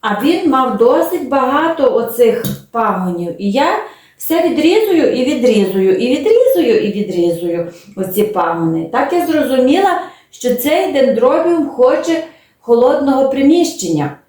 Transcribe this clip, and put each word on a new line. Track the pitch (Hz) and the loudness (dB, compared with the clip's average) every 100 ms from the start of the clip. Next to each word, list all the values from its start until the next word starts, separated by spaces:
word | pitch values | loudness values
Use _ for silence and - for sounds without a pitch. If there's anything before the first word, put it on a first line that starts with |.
А | 220 202 | -4 -2
він | 269 359 359 | 0 0 2
мав | 262 262 202 | 0 0 2
досить | 226 311 - 349 269 | 2 2 0 -4 -2
багато | 269 254 285 330 311 269 226 | -2 0 0 -2 0 0 0
оцих | 233 - 240 202 - - - | -4 2 2 2 -4 -8 -8
пагонів. | 233 226 185 185 170 175 170 | -4 -2 -2 -4 -4 -6 -6
І | 202 | -2
я | 208 311 403 - - _ _ | 0 0 -2 -6 -18 _ _
все | - 320 - | -4 0 0
відрізую | - 320 403 440 339 277 | 2 2 2 2 2 2
і | 247 254 | 0 -2
відрізую, | 269 233 208 185 190 190 190 | 0 2 2 2 0 2 2
і | 240 285 | 0 0
відрізую, | 427 466 508 - 302 220 | 2 2 2 2 2 2
і | 208 | 0
відрізую | 190 190 175 170 165 170 170 170 - - - | -4 -4 -2 -2 -2 -4 -4 -6 -10 -20 -10
оці | 185 185 | -6 -2
пагони. | 208 185 170 170 165 160 - | -2 -2 -4 -2 -2 -4 -4
Так | 233 285 | -4 -2
я | 349 320 | -2 0
зрозуміла, | 311 262 262 254 330 392 349 - - _ | -2 0 2 2 4 2 0 -6 -16 _
що | - 247 247 | -8 -4 -2
цей | 294 330 381 | 0 0 0
дендробіум | 277 240 208 247 311 339 330 285 | 2 2 2 2 2 0 0 -2
хоче | - 254 - - 320 - - _ _ | 0 2 2 -2 -4 -6 -16 _ _
холодного | - 233 254 294 277 269 277 | -2 2 2 2 0 0 0
приміщення. | 262 277 339 320 - 180 156 143 - | 2 2 4 2 -4 -4 -2 -4 -8